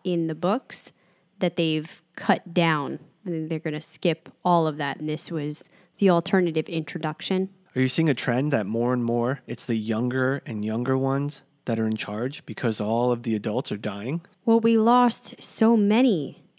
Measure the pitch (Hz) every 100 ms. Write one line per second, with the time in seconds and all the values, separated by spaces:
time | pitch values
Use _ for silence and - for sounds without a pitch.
0 | 185 170 160 160 180 240 - - - _
1 | _ _ _ - 180 175 160 156 156 -
2 | _ - - - 175 170 165 151 131 139
3 | - _ 185 165 156 160 160 151 - -
4 | 175 156 - - 180 170 156 147 143 -
5 | 151 151 - 160 147 147 - _ _ -
6 | 196 170 - 190 170 156 - 165 156 165
7 | 156 - - 185 190 _ _ 131 131 -
8 | 160 123 - 120 147 120 98 113 120 123
9 | 117 120 120 139 - 120 - 113 107 110
10 | 123 131 131 139 - 110 107 113 127 135
11 | 135 135 143 - _ _ - 113 110 110
12 | - 104 131 - - 107 120 107 104 117
13 | 123 120 117 107 110 113 - 101 107 101
14 | 113 165 - _ 226 226 226 226 220 247
15 | 240 - - - - - 220 226 202 220
16 | 262 170 139 - _